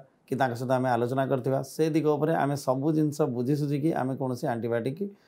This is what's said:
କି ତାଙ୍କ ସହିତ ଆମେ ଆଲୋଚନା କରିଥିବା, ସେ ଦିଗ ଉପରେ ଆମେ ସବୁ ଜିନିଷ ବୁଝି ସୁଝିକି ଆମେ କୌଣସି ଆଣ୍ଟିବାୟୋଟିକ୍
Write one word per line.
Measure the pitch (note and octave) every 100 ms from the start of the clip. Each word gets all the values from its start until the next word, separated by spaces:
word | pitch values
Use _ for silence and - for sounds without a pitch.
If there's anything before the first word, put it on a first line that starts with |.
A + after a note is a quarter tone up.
| - _ _
କି | B2
ତାଙ୍କ | C3 A#2
ସହିତ | B2+
ଆମେ | B2+ C3
ଆଲୋଚନା | A#2 A#2+ C3 C3
କରିଥିବା, | C3+ C3 C3+
ସେ | C#3 - D#3+
ଦିଗ | D#3 D3
ଉପରେ | D3 D#3
ଆମେ | E3 C#3+ C#3+
ସବୁ | - C3 D3
ଜିନିଷ | D#3 D3+ C#3+
ବୁଝି | D3 A#2+ B2 D3
ସୁଝିକି | D3 D3 D#3+
ଆମେ | - C3 C3
କୌଣସି | C3 A#2+ D3+
ଆଣ୍ଟିବାୟୋଟିକ୍ | A#2 A2+ A#2 A#2 C#3+ G3+ -